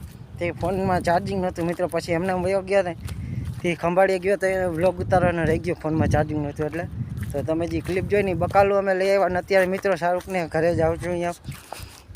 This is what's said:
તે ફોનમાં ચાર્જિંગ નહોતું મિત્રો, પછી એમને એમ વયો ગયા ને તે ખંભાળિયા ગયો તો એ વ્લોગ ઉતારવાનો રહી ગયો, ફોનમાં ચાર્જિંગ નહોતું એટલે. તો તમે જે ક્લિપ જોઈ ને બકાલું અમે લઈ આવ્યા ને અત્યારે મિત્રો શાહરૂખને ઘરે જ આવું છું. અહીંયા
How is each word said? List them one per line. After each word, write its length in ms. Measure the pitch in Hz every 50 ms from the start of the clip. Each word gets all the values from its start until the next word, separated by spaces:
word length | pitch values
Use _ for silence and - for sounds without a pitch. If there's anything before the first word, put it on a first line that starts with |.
| - - - - - - - -
તે 140 | 175 175
ફોનમાં 500 | 156 - 170 175 196 185 190 190 180 175
ચાર્જિંગ 400 | - 175 170 185 202 190 202 190
નહોતું 240 | 180 185 165 175 165
મિત્રો, 220 | 170 170 - 175 156
પછી 240 | 165 170 - 185
એમને 200 | 170 165 180 190
એમ 100 | 185 185
વયો 200 | 175 185 196 196
ગયા 200 | 185 185 196 196
ને 140 | 180 175 160 - - - - - - - - - - - - -
તે 120 | - 175 165
ખંભાળિયા 440 | - - 170 175 185 196 185 190 185
ગયો 180 | 175 196 202
તો 100 | 196 190
એ 200 | 185 190 185 185
વ્લોગ 340 | 180 165 156 175 185 175 180
ઉતારવાનો 440 | 180 - 190 180 175 180 170 170 160
રહી 140 | 151 160 170
ગયો, 180 | 160 175 165 -
ફોનમાં 260 | - 156 156 156 147 147
ચાર્જિંગ 340 | - 147 156 156 151 151
નહોતું 240 | 147 143 147 - 151
એટલે. 220 | 151 156 165 180 - - - - - - - - -
તો 100 | - 143
તમે 240 | 131 - 160 165 170
જે 140 | 165 165 160
ક્લિપ 280 | - - 180 190 196 180
જોઈ 140 | 202 208
ને 120 | 196 190 175
બકાલું 440 | 165 175 175 - 196 202 196 202 196
અમે 160 | 196 196 190
લઈ 160 | 185 190 196
આવ્યા 180 | 196 196 180 175
ને 100 | 180 180
અત્યારે 280 | 175 - 196 190 185
મિત્રો 300 | 180 190 190 - 196 180
શાહરૂખને 520 | 151 170 175 180 180 - 190 190 180 165 151
ઘરે 260 | - 160 160 175 170
જ 60 | 165
આવું 180 | 160 160 170 156
છું. 140 | 135 175
અહીંયા 220 | 180 170 175 175 175 - - - - - - - - - - - - - - - -